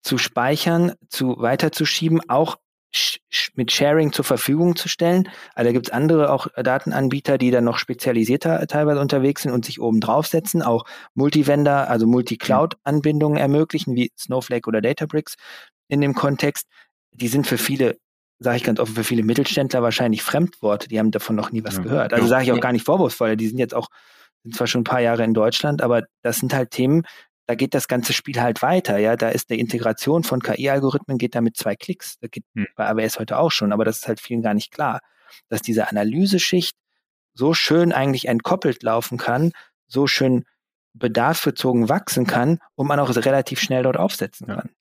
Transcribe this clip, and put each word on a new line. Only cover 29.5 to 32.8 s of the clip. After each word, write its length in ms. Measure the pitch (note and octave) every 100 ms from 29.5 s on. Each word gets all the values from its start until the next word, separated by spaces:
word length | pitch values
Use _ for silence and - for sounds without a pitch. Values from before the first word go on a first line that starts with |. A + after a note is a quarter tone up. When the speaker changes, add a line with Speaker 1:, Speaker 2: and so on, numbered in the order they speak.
| A#2
Speaker 1:
Integration 640 | A#2 A#2+ A2+ A2 - E3
von 180 | E3 B2+
K-I-Algorithmen, 760 | A2+ A2+ C#3 C#3 C3+ C#3 - C3
geht 160 | A#2
da 80 | A#2+
mit 140 | A2+ -
zwei 180 | A2
Klicks. 420 | G2+ - F#3 - -
Das 100 | A#2
geht 140 | - -
Speaker 2:
Hm. 120 | A2+ G2+
Speaker 1:
bei 100 | -